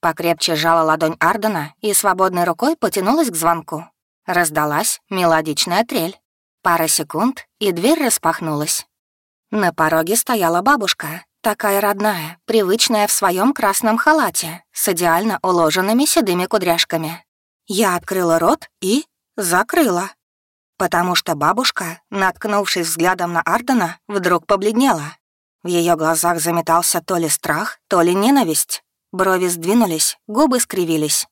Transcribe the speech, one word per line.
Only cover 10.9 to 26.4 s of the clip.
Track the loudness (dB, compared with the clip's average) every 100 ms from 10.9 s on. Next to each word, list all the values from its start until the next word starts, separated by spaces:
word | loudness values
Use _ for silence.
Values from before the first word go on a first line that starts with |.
| -4 -6 -12 -16 _
такая | -6 -2 -2 0
родная, | 0 0 -2 -2 -8 -14
привычная | -2 0 2 0 0 0 0
в |
своем | 0 0 2 0
красном | 0 0 0 0 0
халате, | 2 2 2 -2 -6 -10 _
с | -6 -2
идеально | 0 2 2 0 -2
уложенными | 0 2 2 2 2 2
седыми | 2 2 0 0
кудряшками. | 0 -2 0 -2 0 -2 -4 -10 _ _ _ _ _
Я | -2 0 0
открыла | -4 -2 2 2
рот | 2 0 -4 _
и | -2 -2 -2 _ _ -8
закрыла, | -2 0 0 0 2 0 -4 -12 _ _ _ _ _ _
потому | -2 0 0
что | -2 -2
бабушка, | 0 0 0 -2 -4 -8 -10 _
наткнувшись | -2 -2 -2 -2 -2 0 -2 -4
взглядом | 0 0 0 -2
на | -2
Ардена, | 0 -2 2 0 0 -6 _
вдруг | -2 0 0 _
побледнела. | 0 2 2 2 2 -4 -14 _ _ _ _
В | -2
ее | 0 2 2
глазах | 2 0 0
заметался | 0